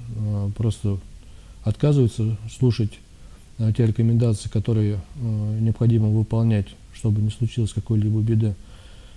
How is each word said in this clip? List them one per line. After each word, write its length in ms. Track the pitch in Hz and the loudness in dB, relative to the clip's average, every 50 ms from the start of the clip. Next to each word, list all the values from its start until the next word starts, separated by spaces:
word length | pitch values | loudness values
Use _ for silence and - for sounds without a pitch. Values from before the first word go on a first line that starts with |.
| 120 120 113 107 | -14 -12 -8 -4
э, 320 | 107 104 104 101 101 98 101 | -2 -2 -2 -2 -2 -4 -2
просто 440 | - 113 110 101 - - 104 98 92 - - - - - - - - - - - - - | -2 0 -2 -2 -2 -2 -4 -4 -4 -6 -12 -18 -18 -20 -20 -20 -20 -20 -20 -16 -6 -4
отказываются 720 | - 107 - - 151 147 143 123 107 - - 107 110 110 101 110 113 | -4 -2 2 2 4 4 4 4 2 2 0 -2 -2 -2 -4 -6 -10
слушать, 480 | - - 127 123 110 - 110 101 - - - - - - - - - - - - - - | -4 2 2 2 2 2 -2 -4 -4 -10 -20 -20 -20 -20 -20 -20 -20 -20 -20 -18 -6 -2
э, 140 | 113 110 104 | 0 0 2
те 120 | - 120 110 | 2 2 2
рекомендации, 640 | 110 - 113 113 117 117 120 117 107 - - - | 2 2 2 4 4 4 4 2 2 0 -4 -4
которые, 500 | - 110 101 - 113 110 107 104 104 95 - - - | -4 -2 0 0 0 2 2 0 0 -4 -6 -10 -10
э, 440 | 143 120 113 110 107 104 107 110 110 | -6 -4 -4 -2 -2 -2 -2 -2 0
необходимо 480 | 110 113 107 - 117 117 117 113 110 107 | 0 0 2 2 4 4 4 4 4 4
выполнять, 580 | 107 113 107 - 113 113 113 113 110 104 98 - - - - - - | 2 2 2 0 0 2 2 4 2 2 0 -2 -8 -20 -20 -20 -14
чтобы 280 | - - 110 101 107 | -4 0 0 2 2
не 100 | 107 110 | 0 -2
случилось 400 | - - 117 110 - 120 110 101 | 0 -2 -2 -2 0 -2 -2 -2
какой-либо 480 | - 104 - - 113 107 104 107 107 110 | -2 -6 -2 0 0 2 2 2 2 2
беды. 340 | 107 113 113 110 110 107 98 - - - - - - - - - - - - | 2 2 2 2 2 0 -2 -4 -10 -20 -20 -20 -20 -20 -20 -20 -20 -20 -20